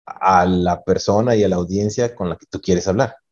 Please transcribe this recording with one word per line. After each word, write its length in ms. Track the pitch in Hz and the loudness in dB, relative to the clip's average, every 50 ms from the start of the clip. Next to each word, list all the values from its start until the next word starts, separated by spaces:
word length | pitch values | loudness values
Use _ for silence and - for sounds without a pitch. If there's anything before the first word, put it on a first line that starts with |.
| _ | _
a 400 | - - - - 95 95 90 90 | -20 -10 -2 0 2 4 4 4
la 380 | 92 92 90 87 87 87 - | 2 2 0 0 0 -2 -2
persona 540 | - 98 90 - - - 101 107 120 123 117 | -2 -2 -2 0 0 0 0 2 2 2 2
y 80 | 107 101 | 2 2
a 40 | 92 | 2
la 80 | 90 | 0
audiencia 600 | 90 87 85 95 101 104 104 104 127 120 117 - | -2 -2 -2 -2 -2 -2 -2 -2 -2 -4 -4 -4
con 120 | - 95 85 | -6 -6 -6
la 80 | 82 | -6
que 100 | - - | -8 -10
tú 140 | _ - - | _ -12 -8
quieres 280 | - 98 90 87 90 95 | -2 0 0 0 0 0
hablar, 260 | 95 117 131 120 - - _ _ | 0 0 0 -2 -4 -12 _ _